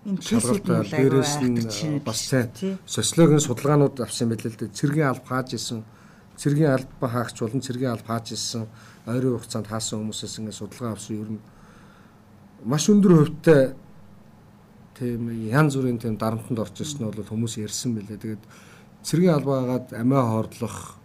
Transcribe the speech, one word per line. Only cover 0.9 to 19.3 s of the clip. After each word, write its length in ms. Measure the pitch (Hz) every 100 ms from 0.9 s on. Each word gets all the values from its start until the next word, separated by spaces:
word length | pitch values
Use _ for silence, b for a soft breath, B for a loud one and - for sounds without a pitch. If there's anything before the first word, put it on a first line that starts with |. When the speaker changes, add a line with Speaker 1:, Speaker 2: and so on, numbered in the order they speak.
| -
Speaker 1:
аюу 0 |
Speaker 2:
дээрээс 360 | 135 135 131 147
нь, 180 | 127 120
Speaker 1:
айхтар 80 | 113 104
шинэ 220 | 151 147
Speaker 2:
бас 160 | 123 110
Speaker 1:
биш, 80 | -
Speaker 2:
сайн 240 | 131 113
Speaker 1:
тий. 240 | - 190 190
Speaker 2:
социологийн 580 | - - 107 - 165 151 -
судалгаанууд 500 | 117 135 147 139 -
авсан 260 | 110 - 117
байлээ 160 | 110 120
л 80 | 110
дээ. 160 | 107
Цэргийн 320 | - 147 143 147
алба 140 | 123 -
хааж 180 | 127 127
исэн, 300 | 117 - 117 113 B B B B
цэргийн 400 | - 147 143 156
алба 320 | 131 135 - 131
хаагч 300 | 120 117 -
болон 240 | 113 131
цэргийн 300 | 120 123 131
алба 160 | 113 110 117
хааж 80 | 113
исэн, 320 | 107 - 117 110 B B B -
ойрын 320 | 120 131 117
хугацаанд 280 | - 113 104
хаасан 320 | 110 - 110
хүмүүсээс 320 | 110 107 104 -
ингээд 160 | 110 98
судалгаа 340 | 104 - 120 104
авсан 160 | - 110
ер 80 | 107 107
нь 20 | - B B B B B B B - - - - 107
маш 240 | 147 -
өндөр 240 | 208 196
хувьтай 640 | 170 147 - - 147 131 - - - - - - - - - - - - -
тийм 320 | 123 117 117 117 110
янз 320 | 131 156 135
бүрийн 240 | 131 120
тийм 160 | 117 104
дарамтанд 400 | 110 113 - 113
орж 240 | 101 -
ирсэн 240 | 151 147 110
нь 40 |
бол 80 | 104
хүмүүс 400 | 101 110 117 110
ярьсан 320 | 107 - 127
байлээ. 240 | 110 98 104
Тэгээд 240 | 110 107 - B B B B - -
цэргийн 320 | 151 180